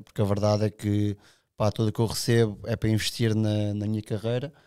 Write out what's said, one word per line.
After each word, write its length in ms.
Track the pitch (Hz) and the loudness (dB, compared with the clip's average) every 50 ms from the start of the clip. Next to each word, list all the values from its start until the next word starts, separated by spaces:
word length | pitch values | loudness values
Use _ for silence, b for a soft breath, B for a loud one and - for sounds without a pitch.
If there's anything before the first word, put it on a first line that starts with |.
| - | -16
porque 180 | - _ - | -10 _ -2
a 40 | 104 | 0
verdade 400 | 98 101 101 107 104 107 104 107 | 2 2 2 4 4 4 4 2
é 40 | 104 | 0
que, 440 | - - 110 104 104 104 104 104 98 b b b b b b b _ | -2 -2 -2 0 2 2 2 0 -2 b b b b b b b _
pá, 160 | - 110 104 | -2 -2 0
tudo 180 | - - 113 107 | 0 0 0 0
o 20 | 104 | 0
que 60 | - | 0
eu 60 | 113 | -2
recebo 520 | 98 - - - 123 117 117 113 107 101 - - | -2 -2 -4 0 2 4 4 4 2 0 -6 -6
é 100 | 110 110 | -6 -4
para 140 | - - 110 | -2 0 0
investir 460 | 110 104 - - - - 117 110 107 | 2 2 0 -2 -2 0 0 0 2
na, 400 | 110 110 107 107 107 104 104 104 | 2 2 2 0 0 0 -2 -2
na 100 | 104 104 | -4 -4
minha 160 | 107 110 107 | -4 -4 -4
carreira. 500 | 104 - 113 98 107 113 120 127 139 139 b b b | -4 -6 -8 -6 -4 -4 -4 -4 -6 -8 b b b